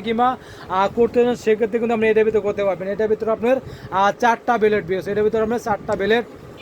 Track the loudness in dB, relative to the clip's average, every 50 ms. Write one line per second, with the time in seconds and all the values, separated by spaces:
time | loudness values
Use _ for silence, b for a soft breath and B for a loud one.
0 | -4 -2 0 2 2 2 0 -2 B B B B B B 0 0 0 2 2 2
1 | 2 2 4 2 2 2 0 0 0 0 2 2 0 -2 -2 -2 -2 0 0 2
2 | 2 2 4 4 4 4 2 0 0 0 -2 -2 -2 -2 -2 -2 -4 -4 -2 0
3 | 0 0 0 0 0 -2 -2 0 2 0 0 0 -2 B B B B B 0 2
4 | 2 2 2 2 2 2 0 0 0 0 0 2 2 2 2 0 -2 -4 -4 -4
5 | -4 -4 -2 0 0 0 2 0 0 0 -2 -2 -2 -2 -4 -4 -2 -4 -4 -2
6 | 0 2 2 2 0 -4 -10 -20 -20 -20 -18 -18